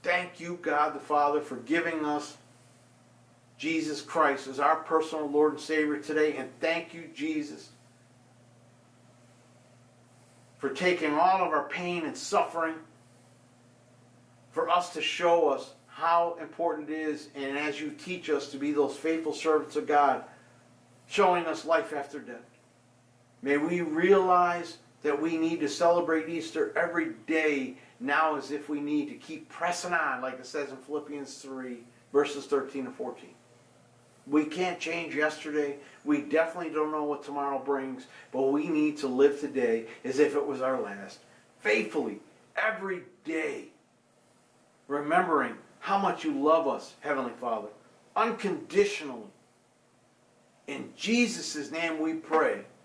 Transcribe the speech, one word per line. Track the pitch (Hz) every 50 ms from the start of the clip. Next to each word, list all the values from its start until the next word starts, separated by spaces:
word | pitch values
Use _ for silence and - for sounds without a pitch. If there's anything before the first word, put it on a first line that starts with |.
Thank | - 180 175 180 180 175 - -
you, | 165 175 175 170
God | 165 156 147 147 151 151 143
the | 139
Father, | - - 147 147 143 147 147 151
for | 147 - 127
giving | 113 117 123 156 170 165 170 160 156 151
us | 147 147 147 - - - - - - - - - - - - _ _ _ _ _ _ _ _ - _ _ _ _ _ _ -
Jesus | 147 160 165 160 156 156 147 -
Christ | - - - 165 151 143 135 135 -
as | 135 135 135
our | 143 151 160
personal | 156 - - 165 160 156 160 160 156 151 143
Lord | 143 147 151 151 143
and | 147
Savior | - - 156 156 151 151 147 139
today. | - - 151 156 151 151 139
And | 131 123 117 - -
thank | 165 160 165 170 165 - 170
you, | 170 160 -
Jesus, | - 135 147 160 156 151 143 - - - - - - - - - _ _ _ _ _ _ _ _ _ _ - _ _ _ - - _ _ _ _ _ _ _ - _ _ - - - _ _ - _ - _ _ - - - _ _ _ _ _ - - - - - - - - - -
for | - 135
taking | 135 - 180 180 175 170 160 151
all | 147 156 175 185 185 190
of | 180 160
our | 156 147 - -
pain | - 185 180 175 175 170 156
and | 143 -
suffering | - - - 202 180 - - - 165 160 160 160 - - - - - - _ - - - - - _ _ _ _ _ _ _ _ _ _ _ - _ - _ - - - _ - _ - _
for | - 160 160 170
us | 170 180 175 - -
to | 156
show | 139 - - - 175 170 170 170 160 147
us | 135 127 - - - - -
how | - - - 156 170 170 170 170 170 170 165
important | 151 139 - - 170 165 151 151 151 147
it | 156
is, | 160 156 151 147 - - - -
and | 139 139 135 135 143
as | 147 147 - -
you | 156 147
teach | - - - 185 180 170 - 156
us | 151 143 143 -
to | - 135
be | 143 147
those | 147 147 139 131 -
faithful | - - 160 165 160 160 151
servants | 139 - - 160 156 151 147 - -
of | 151 147
God, | - 151 147 143 135 127 - - - - - - - - - _ _ - _ _ _ - - _
showing | - - 202 196 185 180 175 165
us | 165 156 - -
life | 151 214 220 - -
after | 151 143 139 - - 143
death. | 117 120 120 113 - - _ _ _ _ _ _ _ _ _ _ _ _ _ _ _ _ _ _
May | - 139 143 147
we | 151 170 175 180
realize | 170 156 151 160 175 180 196 196 185 185 180 180 180 175 175 175 170 - - - - _ _ _
that | - 151 143 147
we | 156 165 165
need | 160 160 165 170 151
to | 151 139
celebrate | - - 175 170 175 175 - 160 160 160 160 165
Easter | 170 165 - - - 160 - - -
every | 165 170 165 165 170 156 - 113 - -
day | - 160 160 156 151 143 135 127 120 - - - - - _
now | 120 139 143 156 160 156 151
as | 143 - -
if | 147 143 - -
we | 151 143
need | 147 147 151 147 143 -
to | 120
keep | 117 - - 160 - - -
pressing | - - 165 180 175 - - 180
on, | 175 165 156 139 127 123
like | 127 131 123 127
it | -
says | - - 151 139 127
in | 131
Philippians | 127 - 139 151 147 - 143 147 143 139 127 - -
three, | - 135 131 131 127 127 120 117 - - _ - _ _
verses | - 143 147 143 143 139 135
thirteen | - 143 135 131 - - 139 127
and | 120 -
fourteen. | - - - 117 - - - - - _ _ - _ _ _ _ _ _ _ _ _ _ _ _ _ _
We | 135 143 151 151
can't | 151 - 180 180 180 175 -
change | - 160 170 170 160 147 131
yesterday. | 143 151 156 151 - - 156 147 151 143 139 143 - - - - - _
We | 139 147 139
definitely | - - 147 160 165 165 165 175 170 156
don't | 151 156 151 151
know | 156 151 147
what | 147 147 139
tomorrow | - 143 143 143 139 139 139 131
brings, | 131 143 139 135 131 131 131 127 - - - - - -
but | - 131 135 135
we | 143 147 151 143
need | 156 151 151 151 147 -
to | 139
live | 131 123 131 139 143 143 -
today | 151 143 131 131 120 113 113 113 113 - - - -
as | 127 131 139
if | 147 135 143
it | 147 135
was | 147 135 127
our | 131 131 131 123
last, | 110 101 98 101 98 - - - - - - - _ _ _ _
faithfully, | - 107 107 - - - - 151 123 110 101 - - - - _ _ _ _
every | - 196 220 214 - 196 190 185 175 - - - _ _
day, | - 160 160 160 147 127 - - - _ _ _ _ _ _ _ _ _ _ _ _ _ _ _ _ _ _ _ _ _ _ _ -
remembering | 143 147 147 147 165 180 185 165 156 139 120 117 113 - - - - _
how | - 185 -
much | 196 196 175 165 - -
you | 156
love | 139 135 139 151 160 165 -
us, | 139 - 139 - - - -
Heavenly | - 147 143 135 127 120 117 -
Father, | 123 117 113 110 104 104 - - _ _ _ _ _ _ _
unconditionally. | - 220 233 - - - 196 175 143 123 - - 196 202 202 - - 156 139 123 113 104 98 _ _ _ _ _ _ _ _ _ _ _ _ _ _ _ _ _ _ _ _ _ _ _ _ _ _ _
In | - 139 131 127 - -
Jesus' | - - 190 233 240 240 220 - 165 - - - 151 139 -
name | 160 165 170 165 160 156
we | 156 160 160
pray. | 160 - - 160 156 147 120 104 101 - - - _